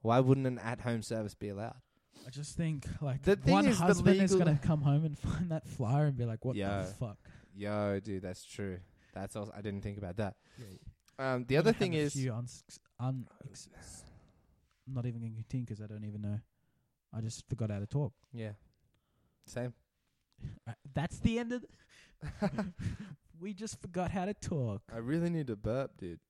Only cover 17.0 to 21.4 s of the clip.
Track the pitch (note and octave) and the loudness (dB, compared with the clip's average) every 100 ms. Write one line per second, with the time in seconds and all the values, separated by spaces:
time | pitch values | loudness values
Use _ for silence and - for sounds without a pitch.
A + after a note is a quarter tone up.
17 | _ A2+ A2 - - A#2+ A2 G2+ G2+ C#3+ | _ -6 -6 -8 -6 -2 -2 -2 -2 -2
18 | D3 _ _ A#2+ A2 G#2 _ _ _ _ | -2 _ _ -10 -10 -10 _ _ _ _
19 | _ _ _ _ - B2 B2 - _ _ | _ _ _ _ -10 -6 -6 -8 _ _
20 | _ _ _ _ - - - A#2 C#3+ C3+ | _ _ _ _ -12 -12 -12 -14 -8 -6
21 | E3 - A#3 A3+ | -4 0 0 0